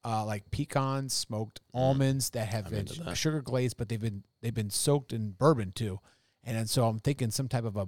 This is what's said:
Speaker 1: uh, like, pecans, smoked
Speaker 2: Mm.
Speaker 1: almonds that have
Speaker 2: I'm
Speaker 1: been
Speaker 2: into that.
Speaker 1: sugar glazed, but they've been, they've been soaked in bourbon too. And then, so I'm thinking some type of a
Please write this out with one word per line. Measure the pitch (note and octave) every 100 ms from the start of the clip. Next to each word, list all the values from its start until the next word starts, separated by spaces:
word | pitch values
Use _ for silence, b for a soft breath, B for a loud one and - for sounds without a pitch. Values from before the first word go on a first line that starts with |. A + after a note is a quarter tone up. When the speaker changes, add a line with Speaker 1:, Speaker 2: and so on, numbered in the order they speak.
| A#2+
Speaker 1:
uh, | A2 G#2+
like, | G#2 -
pecans, | - C#3+ C#3+ C3+ C3+ C3+
smoked | - - G#2+ A2 - _ B2
Speaker 2:
Mm. |
Speaker 1:
almonds | C3 C#3 C3+ C3+ B2
that | A#2+ G#2
have | A2 F#2+
Speaker 2:
I'm |
Speaker 1:
been | G#2+
Speaker 2:
into | G2+ D#3
that. | E3 F3
Speaker 1:
sugar | D#3 D#3
glazed, | B2 B2+ B2+ -
but | A2+
they've | A2+
been, | A2+ G2+ - _
they've | A#2
been | A2 G#2
soaked | - - C#3+ C3
in | A#2 G#2+
bourbon | F#2 C#3 C#3+ G2
too. | - G#2+ F#2 b b b b
And | A#2 A2+
then, | A2+
so | - A#2
I'm | A2
thinking | C#3 C#3+ A#2+
some | - C3+
type | B2+ A2+
of |
a | G#2